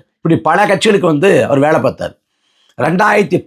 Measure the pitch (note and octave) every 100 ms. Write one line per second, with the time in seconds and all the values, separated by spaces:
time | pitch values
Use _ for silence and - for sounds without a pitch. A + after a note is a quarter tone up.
0 | - _ E3 E3 D#3 F3+ G#3 F#3+ A3 G3+
1 | E3 D3 F#3+ E3+ - C3+ D3 D#3+ A#2+ -
2 | F2+ - _ _ _ _ _ - C#3+ F3+
3 | G#3 G#3 D#3 E3